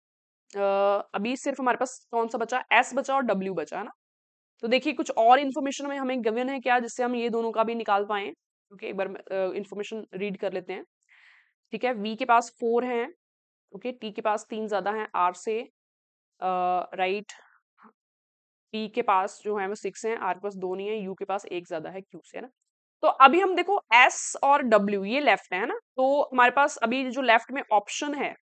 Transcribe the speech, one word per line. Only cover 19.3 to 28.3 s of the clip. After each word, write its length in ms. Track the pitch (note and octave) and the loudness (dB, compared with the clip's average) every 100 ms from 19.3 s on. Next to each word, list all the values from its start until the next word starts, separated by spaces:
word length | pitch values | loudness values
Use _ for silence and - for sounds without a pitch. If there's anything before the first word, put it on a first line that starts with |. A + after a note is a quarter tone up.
| - | -6
जो 120 | G#3 G#3 | -6 -4
है, 120 | F#3+ | -4
वो 60 | |
सिक्स 320 | G#3 G3 - A3 | -6 -8 -6 -6
हैं, 100 | A3+ | -4
आर 180 | F#3+ | -4
के 60 | F3+ | -4
पास 140 | G3+ | -6
दो 200 | G3 F3+ | -6 -6
नहीं 140 | F#3+ G3+ | -6 -6
है, 80 | A3 | -6
यू 180 | F#3+ | -6
के 100 | F#3 | -8
पास 200 | G3 F#3+ | -6 -6
एक 240 | - F3 F3 | -6 -10 -8
ज्यादा 220 | E3+ D#3+ | -10 -10
है 100 | F#3+ | -14
क्यू 200 | G3 E3+ | -16 -20
से, 140 | - - | -16 -16
है 40 | |
ना? 60 | B3 _ _ _ _ - | -16 _ _ _ _ 0
तो 60 | D#4 | 2
अभी 320 | - C4+ D4+ | 8 8 8
हम 140 | F#4+ | 2
देखो, 280 | F4 F4 G4+ - | 0 0 -2 4
एस 420 | A#3 C#4+ - - - | 6 6 4 -8 -2
और 200 | C#4 C#4+ | 2 4
डब्ल्यू 420 | C4 G#3+ G3+ G3+ | 6 4 4 -2
ये 160 | G3 C4 | -2 0
लेफ्ट 340 | C#4 F#3+ - | 2 2 0
है 120 | F#3 B3 | -4 -4
ना, 80 | A#4 _ - | -6 _ 0
तो 260 | C4 C#4+ | 2 2
हमारे 280 | - B3+ B3 | 0 4 4
पास 260 | B3 C#4+ - | 6 2 2
अभी 340 | A3+ B3+ C4 | -2 -2 -2
जो 120 | B3 | -2
लेफ्ट 300 | B3+ A3+ - | 4 4 2
में 100 | B3+ - | -8 0
ऑप्शन 420 | G#3 G3+ - D4 | 0 0 -8 -6
है, 200 | C#4+ F#3+ | -4 -6